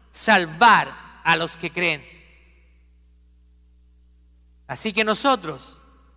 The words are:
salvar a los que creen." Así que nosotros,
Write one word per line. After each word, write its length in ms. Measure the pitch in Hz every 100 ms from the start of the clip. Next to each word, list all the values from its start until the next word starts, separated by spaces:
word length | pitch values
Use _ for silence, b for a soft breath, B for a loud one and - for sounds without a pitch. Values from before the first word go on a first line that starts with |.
| _
salvar 1080 | - - 202 165 160 233 185 139 - - -
a 120 | 160 165
los 220 | 165 -
que 140 | 170
creen." 320 | 175 175 147 - - - _ _ _ _ _ _ _ _ _ _ _ _ _ _ _ _ _ _ _ _ _ _ _ -
Así 260 | 131 220
que 100 | 208
nosotros, 760 | 214 208 277 254 165 139 - - - _ _